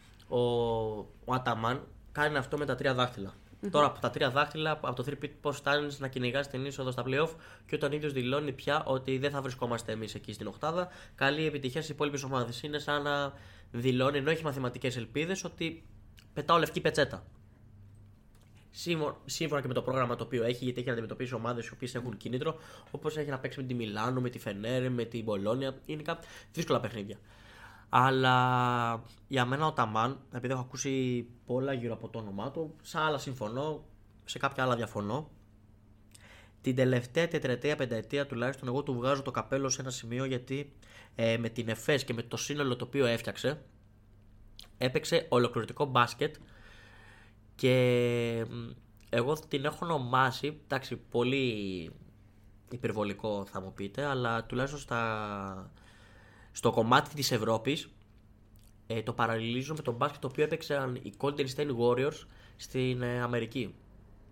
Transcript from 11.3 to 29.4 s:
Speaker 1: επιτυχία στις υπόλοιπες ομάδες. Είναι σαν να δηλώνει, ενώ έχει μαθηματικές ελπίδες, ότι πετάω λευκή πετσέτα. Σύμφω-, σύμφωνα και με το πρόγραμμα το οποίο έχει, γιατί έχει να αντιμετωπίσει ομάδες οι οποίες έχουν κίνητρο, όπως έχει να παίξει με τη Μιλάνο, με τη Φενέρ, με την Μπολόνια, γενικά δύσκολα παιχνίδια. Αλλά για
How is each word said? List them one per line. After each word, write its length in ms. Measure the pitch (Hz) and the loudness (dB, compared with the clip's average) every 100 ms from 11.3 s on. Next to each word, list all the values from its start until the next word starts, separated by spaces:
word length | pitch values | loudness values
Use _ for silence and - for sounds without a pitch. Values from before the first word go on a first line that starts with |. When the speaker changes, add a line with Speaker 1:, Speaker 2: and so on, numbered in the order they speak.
| 147 156 | 4 0
Speaker 1:
επιτυχία 360 | 147 127 156 | 0 -2 -2
στις 120 | 151 | -4
υπόλοιπες 300 | 147 147 139 | -2 0 0
ομάδες. 380 | 135 131 117 123 | 0 0 0 -4
Είναι 180 | 151 147 | -6 -4
σαν 220 | 147 147 | 0 0
να 320 | 143 143 139 - - - - | 2 0 -2 -6 -16 -20 -8
δηλώνει, 460 | 120 131 123 131 143 | 0 2 4 4 4
ενώ 120 | 139 | 2
έχει 140 | 160 | 0
μαθηματικές 540 | 156 135 123 131 131 123 | 0 -2 -4 -2 -2 -2
ελπίδες, 460 | 113 143 165 190 | -4 -2 -2 -2
ότι 400 | 170 - 165 - - - - - - | -6 -4 -6 -6 -14 -20 -20 -20 -10
πετάω 240 | - - 170 | -4 4 6
λευκή 240 | 147 165 | 6 2
πετσέτα. 420 | 156 151 139 90 - - - - - - - - - - - - - - - | 2 4 2 0 -14 -20 -20 -20 -20 -20 -20 -20 -20 -20 -20 -20 -20 -20 -20
Σύμφω-, 440 | - 175 165 147 - - | -8 -2 0 0 -4 -8
σύμφωνα 360 | - 151 143 | -4 0 0
και 60 | 131 | 0
με 60 | |
το 80 | 123 | 0
πρόγραμμα 340 | 127 131 120 120 | 0 2 2 0
το 80 | |
οποίο 200 | 113 123 | 0 2
έχει, 200 | 117 127 | 2 0
γιατί 140 | 127 123 | -2 -2
έχει 80 | 123 | -2
να 60 | |
αντιμετωπίσει 400 | 117 110 120 123 | -2 -4 -4 -4
ομάδες 340 | 120 113 120 113 | -2 -2 -4 -6
οι 40 | |
οποίες 220 | - 123 123 | -8 -6 -6
έχουν 220 | 123 101 | -6 -6
κίνητρο, 420 | - 127 156 156 - - - | -4 -2 -2 -4 -10 -20 -12
όπως 260 | 143 156 151 | -8 -4 -4
έχει 120 | 143 | -4
να 100 | 131 | -4
παίξει 220 | 127 139 | -6 -6
με 40 | 127 | -4
τη 80 | |
Μιλάνο, 480 | 120 110 104 117 127 | -2 -2 -2 0 0
με 80 | 123 | 0
τη 100 | 113 | -2
Φενέρ, 520 | 113 98 110 127 127 | -6 -4 -2 0 2
με 120 | 120 | 0
την 200 | 113 117 | -2 -2
Μπολόνια, 520 | 110 101 101 131 135 131 - | -2 0 2 0 -2 -6 -8
γενικά 340 | 156 151 165 - - - | -6 -6 -6 -10 -18 -10
δύσκολα 260 | 160 165 123 | -4 0 2
παιχνίδια. 380 | 107 117 101 98 - - - - - - - | 0 -6 -8 -12 -16 -20 -20 -20 -20 -20 2
Αλλά 1120 | 123 131 131 131 127 127 127 123 120 117 117 - - - | 6 6 6 6 6 6 4 4 2 0 -2 -8 -20 -2
για 180 | 131 | 2